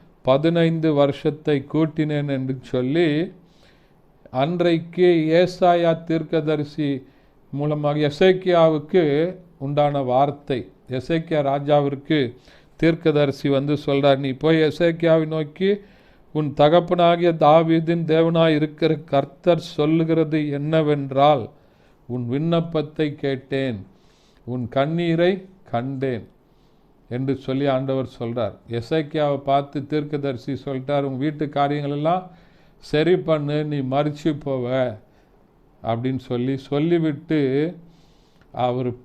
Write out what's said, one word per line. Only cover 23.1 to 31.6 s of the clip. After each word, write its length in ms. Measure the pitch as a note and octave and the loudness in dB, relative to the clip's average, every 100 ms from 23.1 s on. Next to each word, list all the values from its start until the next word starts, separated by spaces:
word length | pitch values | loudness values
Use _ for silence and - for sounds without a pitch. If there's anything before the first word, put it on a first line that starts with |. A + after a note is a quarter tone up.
கேட்டேன், 720 | D3 C#3 C3 - C3+ C3+ G#2 G2+ _ _ _ _ _ | -4 -4 -6 -4 -4 -4 -6 -12 _ _ _ _ _
உன் 240 | - B2+ A2+ | -10 -8 -4
கண்ணீரை 760 | C3+ C#3+ E3 E3+ E3 F3 F#3+ - _ - | -2 -2 -2 0 2 2 0 -8 _ -8
கண்டேன்" 580 | A#2 C3 C3 C3 A#2 G2 _ _ _ _ _ _ _ _ | -6 -6 -6 -6 -6 -10 _ _ _ _ _ _ _ _
என்று 280 | B2 C3+ C3+ | -6 -4 -4
சொல்லி 300 | - C3+ C#3+ | -4 -2 -2
ஆண்டவர் 420 | C3 C3+ C3 A#2+ - | -2 -2 -4 -6 -8
சொல்றார். 340 | A#2 A#2+ G#2 - - | -8 -4 -6 -8 -10
எசேக்கியாவை 640 | A#2 A2+ D#3+ D3 D#3 C#3+ C#3 | -8 -4 -4 -2 -2 -2 -2
பார்த்து 500 | C#3 C#3+ C#3+ D3 - | 0 -2 -2 -8 -4
தீர்க்கதரிசி 680 | D3+ D3 D3 C#3 B2 - C3 | -4 -4 -6 -6 -6 -8 -8
சொல்லிட்டார், 380 | - C3 C3 C#3+ | -8 -8 -4 -2
"உன் 160 | C#3 B2+ | -2 -4
வீட்டு 280 | D3+ D3 D3 | -4 -4 -6
காரியங்களெல்லாம் 800 | D3 | -2